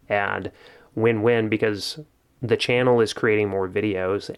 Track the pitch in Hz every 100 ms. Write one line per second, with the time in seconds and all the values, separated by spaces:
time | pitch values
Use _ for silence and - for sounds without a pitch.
0 | - 101 101 101 92 - - - _ -
1 | 113 110 113 117 110 107 113 104 - -
2 | 151 _ _ - 117 110 - 123 127 120
3 | 110 - 120 107 104 98 95 98 104 95
4 | 92 101 -